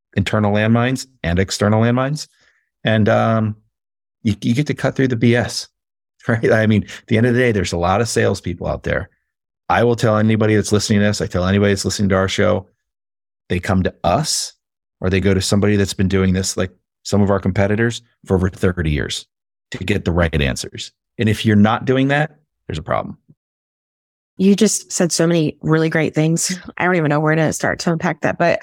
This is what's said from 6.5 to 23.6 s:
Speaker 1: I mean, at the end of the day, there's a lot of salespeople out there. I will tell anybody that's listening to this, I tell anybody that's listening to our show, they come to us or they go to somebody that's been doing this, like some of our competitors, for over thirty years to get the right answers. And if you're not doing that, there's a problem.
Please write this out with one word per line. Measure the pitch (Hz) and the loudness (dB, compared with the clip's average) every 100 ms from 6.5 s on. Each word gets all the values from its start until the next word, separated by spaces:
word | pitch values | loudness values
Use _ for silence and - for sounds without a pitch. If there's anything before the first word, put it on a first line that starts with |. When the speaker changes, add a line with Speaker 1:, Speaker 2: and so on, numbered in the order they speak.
Speaker 1:
I | 113 110 | 2 4
mean, | 107 | 2
at | - - - | 0 -8 -2
the | 110 | 2
end | 123 | 2
of | |
the | 120 | 2
day, | 127 | 2
there's | 104 90 | 0 -2
a | 87 | -2
lot | 87 98 | 0 0
of | 117 | 0
salespeople | - 110 101 - 87 85 | 0 0 -2 -6 -8 -6
out | 73 | -6
there. | - 67 - _ _ _ _ _ - | -4 -6 -6 _ _ _ _ _ -2
I | 87 | 0
will | 120 117 | 2 2
tell | 117 107 | 0 2
anybody | 107 110 107 107 | 2 2 2 2
that's | 101 | 2
listening | 107 - 104 | 0 2 2
to | 104 | 2
this, | 104 | 0
I | - | -4
tell | 90 90 | -2 0
anybody | 101 101 | 2 2
that's | 98 | 0
listening | 107 - 101 | -2 -2 0
to | 95 | 0
our | 95 | 0
show, | - 98 98 - _ _ _ _ _ _ _ - | 0 0 0 -4 _ _ _ _ _ _ _ -6
they | 90 | -6
come | - 95 | -2 0
to | 90 - | 0 -2
us | 85 95 156 - - - _ _ _ - | -2 0 -2 -6 -8 -14 _ _ _ -8
or | 92 | -2
they | 95 | 0
go | 95 | 2
to | 95 | 0
somebody | - 104 104 104 | 0 0 2 2
that's | 101 | 0
been | - 95 | -2 0
doing | 95 95 | 0 0
this, | 92 95 - | 0 -2 -4
like | 95 _ _ _ | -6 _ _ _
some | - 101 | -4 0
of | 101 | 2
our | 98 | 0
competitors, | 95 95 98 104 117 113 - _ - | 0 0 0 0 -2 -4 -12 _ -2
for | |
over | 95 92 | 0 0
thirty | - 95 90 78 | 0 -2 0 -2
years | 73 50 - - _ _ _ - | -2 -4 -8 -14 _ _ _ -16
to | - | -10
get | - 101 | -6 -4
the | 92 | -2
right | 85 85 78 | 0 0 0
answers. | 69 62 - - - _ _ - | -2 -4 -8 -14 -16 _ _ -4
And | 110 | -2
if | 104 113 | 0 2
you're | 107 | 4
not | 107 120 | 4 2
doing | 131 131 135 | 0 0 2
that, | 143 156 _ _ _ - | 0 -2 _ _ _ -12
there's | 78 | -10
a | |
problem. | - 53 104 - _ _ _ _ | -4 -4 -4 -12 _ _ _ _